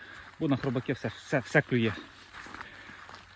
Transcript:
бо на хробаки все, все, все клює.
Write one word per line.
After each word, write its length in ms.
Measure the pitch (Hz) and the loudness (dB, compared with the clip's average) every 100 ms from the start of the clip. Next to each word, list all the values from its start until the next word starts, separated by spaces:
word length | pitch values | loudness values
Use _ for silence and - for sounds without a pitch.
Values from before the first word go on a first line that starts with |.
| - - - - | -16 -16 -14 -2
бо 80 | 160 | 2
на 80 | 131 | 2
хробаки 360 | 135 123 - | 2 0 0
все, 160 | 123 117 | 0 -2
все, 300 | - - 139 | -4 0 0
все 240 | - 156 | 4 4
клює. 300 | - 123 113 95 - - - - - - - - - - - - - | 6 6 4 2 -8 -16 -18 -14 -12 -12 -14 -14 -16 -16 -16 -16 -18